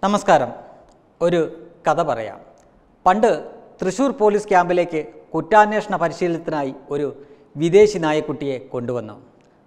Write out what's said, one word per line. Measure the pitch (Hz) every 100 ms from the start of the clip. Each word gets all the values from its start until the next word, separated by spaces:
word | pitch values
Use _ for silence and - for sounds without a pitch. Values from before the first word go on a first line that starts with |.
നമസ്കാരം. | 196 208 202 165 123 - - - _ _ _ _
ഒരു | 170 175 156 - - -
കഥ | - 151 160
പറയാം. | 117 107 98 - _ _ _ _ _ -
പണ്ട് | 190 226 156 - - - -
തൃശ്ശൂർ | 185 180 180 185
പോലീസ് | 208 208 202
ക്യാമ്പിലേക്ക് | 185 170 180 170 165 147 - -
കുറ്റാന്വേഷണ | 160 160 214 214 214 - 185
പരിശീലനത്തിനായി | 165 - 175 165 165 156 139 127 -
ഒരു | 143 143 - - - _ 143
വിദേശി | 165 185 214 202
നായക്കുട്ടിയെ | 160 151 151 135 143 127 -
കൊണ്ടുവന്നു. | 127 120 123 107 104 - _ _ _